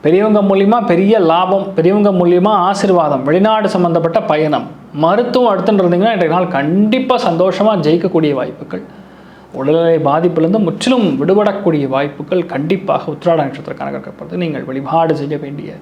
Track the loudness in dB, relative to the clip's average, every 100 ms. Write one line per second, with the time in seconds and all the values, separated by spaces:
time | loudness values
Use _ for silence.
0 | 2 2 4 2 4 2 4 2 2 2
1 | 4 4 4 2 2 0 -2 0 2 4
2 | 2 4 4 4 4 2 0 0 2 2
3 | 2 -2 0 2 2 2 0 0 0 0
4 | 2 0 0 0 0 -2 -6 -16 -14 -2
5 | 0 2 0 0 0 0 2 2 2 2
6 | 2 0 0 0 0 -2 0 2 2 0
7 | 0 -2 0 0 0 0 0 0 0 0
8 | 0 0 0 -2 -6 -10 -14 -14 -14 -20
9 | -20 -20 -20 -20 -16 -6 0 2 2 2
10 | 2 2 0 0 0 2 0 -2 0 2
11 | 0 0 0 2 2 0 -2 -2 -2 -2
12 | -4 -8 -4 -4 -4 -6 -2 -4 -2 -4
13 | -4 -6 -2 0 -2 -6 -12 -10 -10 -10
14 | -12 -16 -12 -6 -6 -6 -8 -8 -4 -2
15 | 0 0 -2 -8 -8 -12 -14 -16